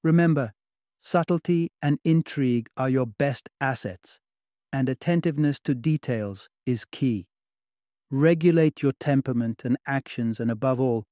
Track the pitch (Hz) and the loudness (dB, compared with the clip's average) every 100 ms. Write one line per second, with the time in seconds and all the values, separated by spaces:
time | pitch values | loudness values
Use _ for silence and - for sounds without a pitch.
0 | 165 170 170 147 117 _ _ _ _ _ | 4 4 4 2 -2 _ _ _ _ _
1 | - 175 165 175 - 170 170 _ 147 147 | -2 0 2 -2 0 0 0 _ -2 0
2 | - 160 - - 131 120 113 - 131 131 | 2 2 2 -2 0 0 -4 -4 0 0
3 | 120 - 143 127 - _ 135 123 104 92 | -2 -2 -2 -2 -12 _ -4 -4 -8 -12
4 | - - _ _ _ _ _ 135 131 127 | -20 -20 _ _ _ _ _ -4 -2 -2
5 | - 170 170 147 147 143 - 127 139 156 | 0 0 0 0 -2 -2 -4 -2 0 -2
6 | - 117 104 98 - _ - 117 - - | -2 -4 -4 -10 -16 _ -4 -4 -6 -2
7 | 135 107 - _ _ _ _ _ _ _ | -2 -2 -6 _ _ _ _ _ _ _
8 | _ 135 156 170 170 165 156 - 143 - | _ 2 4 4 4 4 4 2 -2 -2
9 | 143 135 135 120 117 110 127 123 - 135 | 0 0 0 -2 -2 -4 -4 -4 -2 -4
10 | - - 117 110 117 110 131 127 131 113 | -4 -6 -4 -2 -4 0 -2 0 0 0
11 | - | -4